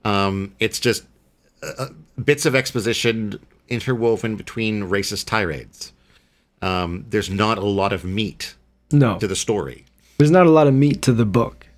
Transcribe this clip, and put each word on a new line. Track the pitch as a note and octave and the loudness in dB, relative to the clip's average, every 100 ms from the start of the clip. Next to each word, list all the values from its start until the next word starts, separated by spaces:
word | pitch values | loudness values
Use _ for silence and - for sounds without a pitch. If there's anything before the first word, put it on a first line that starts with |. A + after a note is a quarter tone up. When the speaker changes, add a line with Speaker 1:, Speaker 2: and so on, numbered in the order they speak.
| G#2+ | 0
Speaker 1:
Um, | G2+ G2 G2 G2 _ | 0 0 -2 -8 _
it's | A2 - | -4 -2
just, | B2 A2 - _ _ _ _ _ | -2 -2 -6 _ _ _ _ _
uh, | D#2 - C3+ - - - | -14 -10 -10 -12 -18 -6
bits | A#2+ C#3+ D#3 | 0 0 2
of | |
exposition | C3 B2+ B2 G#2 A2+ A#2 A2+ G#2+ G2+ - _ _ | 0 0 -2 -2 0 0 0 -4 -8 -16 _ _
interwoven | A#2+ - B2 A#2 A2 A2+ G#2+ | -6 -4 0 0 0 -2 -6
between | - - A2 G#2+ F#2+ | -10 -4 -2 -2 -2
racist | G2 G2 G2+ - | -2 -2 -6 -2
tirades. | A2 F#2 C#2+ C2 - - _ _ _ _ _ _ _ | -2 0 -6 -12 -18 -20 _ _ _ _ _ _ _
Um, | F#2 F#2 F2 F2 - | -4 -4 -4 -8 -4
there's | G#2+ F#2 | -4 -4
not | G2 G#2+ A2 | 0 0 0
a | |
lot | G2+ G2 G2 | 0 0 -2
of | F#2+ | -2
meat | F2+ G2 G#2 - - - _ _ _ | -4 -4 -4 -6 -16 -16 _ _ _
Speaker 2:
No. | D3 B2+ F2+ | 4 4 2
Speaker 1:
to | G2+ | -4
the | F#2 | -4
story. | - G#2 C#2 A#1 _ _ _ _ | -2 -2 -4 -12 _ _ _ _
Speaker 2:
There's | D3 | 4
not | F3+ F3 | 6 6
a | |
lot | D#3 D3 | 6 6
of | |
meat | C3+ C#3+ - | 4 4 2
to | - | 2
the | A#2 A2 | 2 2
book. | G#2+ A2+ - - | 2 0 -8 -20